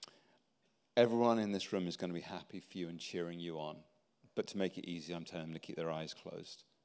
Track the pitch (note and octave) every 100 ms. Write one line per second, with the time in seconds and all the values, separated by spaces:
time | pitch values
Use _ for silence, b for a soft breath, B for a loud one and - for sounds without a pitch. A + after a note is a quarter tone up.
0 | - B B B _ _ _ _ _ -
1 | A#2+ A#2 A#2 A#2 G#2 G2 - G2 F2 -
2 | F2+ E2+ - F2+ - G2 - F#2+ E2+ E2+
3 | - F#2 E2+ E2+ E2+ D#2+ D2+ D2+ - _
4 | _ _ - - - G2+ F#2 - - F2
5 | D#2 F2 E2 F2+ D#2+ D#2+ - - E2 D#2
6 | D#2+ - - F#2 F2 - - _